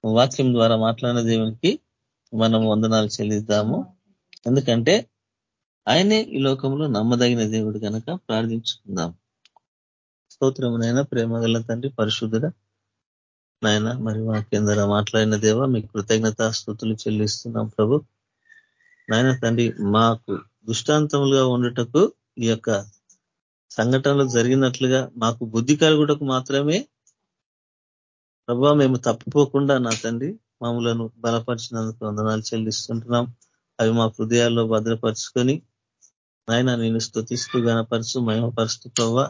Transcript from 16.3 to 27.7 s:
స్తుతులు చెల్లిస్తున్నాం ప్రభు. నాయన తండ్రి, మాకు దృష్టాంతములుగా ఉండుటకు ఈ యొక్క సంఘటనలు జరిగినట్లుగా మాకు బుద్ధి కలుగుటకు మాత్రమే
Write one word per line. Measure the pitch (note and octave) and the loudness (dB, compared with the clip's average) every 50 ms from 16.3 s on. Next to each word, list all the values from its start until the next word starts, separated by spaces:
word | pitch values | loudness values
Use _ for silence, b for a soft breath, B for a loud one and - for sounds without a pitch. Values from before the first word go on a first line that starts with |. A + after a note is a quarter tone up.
| G#2+ - A2+ A2 A2 - | 0 0 -2 -2 -2 -4
స్తుతులు | - - G#2+ G#2+ - A2 A2 G#2+ | -8 -10 -10 -6 -4 -6 -6 -4
చెల్లిస్తున్నాం | - A2+ G#2+ G#2 G#2+ G#2 - - - A#2+ A2+ A2+ A2 A2 - | -4 -4 -2 0 -2 -2 -2 -6 -10 -8 -6 -6 -6 -6 -2
ప్రభు. | - G#2+ A2 C3+ D3+ D3+ _ _ _ _ _ _ _ b b b b b b b b b b b b _ - | 0 2 2 2 0 -2 _ _ _ _ _ _ _ b b b b b b b b b b b b _ -2
నాయన | A2 A2+ B2 C3+ C3 B2+ | 0 2 2 2 2 2
తండ్రి, | A#2+ A#2 A#2 B2 A#2+ A2+ - - G#2 G2+ G#2 | 0 0 0 2 0 0 -2 -2 -2 2 4
మాకు | A2 A2+ A#2 A2+ A2+ _ - G2+ - - _ _ _ _ A2+ | 4 4 4 2 0 _ -8 -8 -8 -8 _ _ _ _ -6
దృష్టాంతములుగా | A#2 - - - D3+ D3+ D3+ D3 D3 C#3+ C#3 C#3 C#3 C3+ C3 B2+ B2 | -6 -4 0 2 2 2 2 2 0 0 2 4 4 4 4 2 2
ఉండుటకు | B2 B2 A#2+ A#2+ B2 A#2+ B2 - D3+ G3 - - _ _ _ _ - A#2 | 0 0 -2 -2 -4 -6 0 2 2 2 2 0 _ _ _ _ -4 0
ఈ | A2+ | 0
యొక్క | A2+ A2 - A#2 A2 G2+ G2+ G#2 _ _ _ _ - _ _ _ _ _ _ _ _ _ _ _ - | 0 0 -2 -2 -2 -2 -4 -8 _ _ _ _ -20 _ _ _ _ _ _ _ _ _ _ _ -4
సంఘటనలు | - A2 B2 B2+ C3+ C3+ C#3 C#3+ C#3 C#3 C3 A#2+ | -2 0 2 2 2 2 2 2 2 2 2 2
జరిగినట్లుగా | A#2+ A#2 B2 C3 C3+ C3+ B2+ B2+ - C3+ B2+ C3 C3 B2+ - - A#2+ | 2 2 4 4 2 2 0 0 0 0 2 2 0 0 -4 -6 -2
మాకు | A2+ A2+ A#2 A#2 A#2+ A2+ A2 | -2 -2 -2 -2 -8 -4 -2
బుద్ధి | A2+ A#2 C3 D3+ D3 | -2 2 2 2 4
కలుగుటకు | E3 D#3 D#3 D3+ D3+ D3 D3 C#3+ D3 C3+ C3 | 4 4 4 4 4 2 0 0 0 -2 -2
మాత్రమే | B2+ B2+ - C3+ C#3 C#3+ D3 D#3+ G#3 C#4+ _ _ _ _ _ _ _ _ _ _ _ _ _ _ _ _ _ | -2 -2 -2 -2 0 0 0 0 -2 -4 _ _ _ _ _ _ _ _ _ _ _ _ _ _ _ _ _